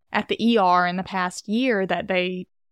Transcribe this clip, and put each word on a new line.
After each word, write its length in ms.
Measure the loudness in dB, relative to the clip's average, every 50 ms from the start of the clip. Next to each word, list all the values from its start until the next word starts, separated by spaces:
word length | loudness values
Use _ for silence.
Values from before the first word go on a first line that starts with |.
| _ _
at 180 | -4 -4 -2 -2
the 140 | -4 0 2
E 140 | 2 4
R 300 | 4 4 4 4 4 2
in 100 | 2 -2
the 60 | -4 -6
past 480 | -4 -4 -4 -4 -4 -6 -8 -8 -4
year 360 | -2 0 0 0 0 0 0
that 220 | 0 -2 -4 -2 -2
they 380 | -2 0 0 -2 -4 -6 -10 -12 _ _ _ _